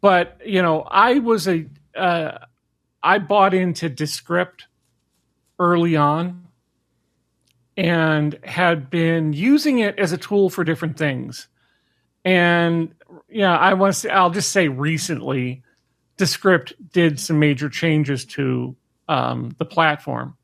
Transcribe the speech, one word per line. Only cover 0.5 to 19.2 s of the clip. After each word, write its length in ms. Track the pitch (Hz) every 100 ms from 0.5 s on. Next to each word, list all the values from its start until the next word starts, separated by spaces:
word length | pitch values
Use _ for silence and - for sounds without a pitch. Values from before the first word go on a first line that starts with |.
| 190
know, 200 | 180 156
I 340 | - - 226 262
was 280 | 233 226 175
a, 180 | 170 156 - _ -
uh, 420 | 180 170 156 - - _ _ _ _ _
I 160 | 147 202
bought 360 | 160 208 190 185
into 340 | 185 165 165
Descript 760 | 127 151 - - 175 180 _ - _ _ _ _ _ _ _ _ _
early 360 | 175 175 170 156
on 520 | 147 151 175 180 - _ _ _ _ _ _ _ _ _ _ _ _ -
and 640 | 170 170 160 151 151 147
had 460 | - - 180 170 131
been 440 | 175 165 165 156
using 460 | 147 214 294 302 254
it 200 | 208 196
as 120 | 190
a 60 | 175
tool 320 | - 208 196
for 140 | -
different 340 | 165 160 160 135
things. 500 | 151 131 123 123 - _ _ _ _ _ _ _
And, 720 | 180 185 175 170 170 165 165 _ _ 165 _
yeah, 280 | 220 196 170
I 160 | 180
want 200 | 190 196
to 60 | 185
say, 100 | 214
I'll 200 | 190 180
just 220 | 175 -
say 160 | 202 165
recently, 920 | 131 147 160 131 151 135 131 123 131 _ _ _ _ _ _
Descript 560 | 185 - 196 180 - - 180
did 260 | 180 170 139
some 200 | - 156
major 300 | 151 135 147
changes 540 | - 165 151 143 135 -
to, 500 | - 135 127 123 131 _ _ -
um, 440 | 143